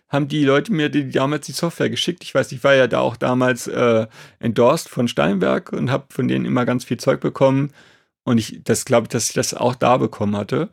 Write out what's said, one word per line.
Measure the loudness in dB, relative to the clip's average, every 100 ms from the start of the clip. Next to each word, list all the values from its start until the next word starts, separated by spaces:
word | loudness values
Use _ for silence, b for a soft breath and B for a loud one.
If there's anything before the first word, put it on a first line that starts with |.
| b
haben | -2 -2
die | 0
Leute | 2 2 2
mir | -2 0
die, | -2 -2
damals | -2 -2 -2 -6
die |
Software | -6 -6 -2 -4
geschickt. | -2 -4 -6
Ich | -4
weiß, | -2 -2
ich | 0
war | 4
ja | 4 4
da | 2
auch | -2 -2
damals, | -2 2 2 0 -4
äh, | 0 2 2 0 B B B
endorsed | -4 4 4 4 -2
von | -4 -2
Steinberg | 2 0 2 0 -2 -4
und | -4 -2
hab | -2 -4
von | -4 -2
denen | -2
immer | -2 -2
ganz | 0 -2
viel | -4 -4
Zeug | 0 0
bekommen. | -2 2 2 2 -2 b b b b _
Und | 0 0
ich, | 0 -8
das | -2 -2
glaub | 2 0
ich, | 2
dass | -4 -4
ich |
das | -4 -4
auch | -2 -2
da | 0 2 2
bekommen | 0 -2 -4 -2
hatte. | -2 -4 -4